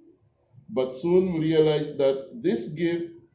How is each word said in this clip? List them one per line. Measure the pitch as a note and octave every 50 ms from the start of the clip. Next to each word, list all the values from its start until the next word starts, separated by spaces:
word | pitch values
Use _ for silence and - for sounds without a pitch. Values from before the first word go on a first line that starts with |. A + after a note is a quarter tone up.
| - - - _ _ _ _ _ _ _ _ - - -
But | A2 C3 C3 - -
soon | - - F3 F3 F#3 F#3 F3+ E3+
we | D#3+
realize | D#3 D#3+ D#3+ D#3 D#3 D3+ D3+ D3 D3 - -
that | C3+ C#3 C3+ C3+ C3+ - - B2 A#2 A#2+
this | F3 A3+ F3+ E3+ -
gift | D3+ D#3 E3+ E3+ F3 E3+ E3+ - - - - _ _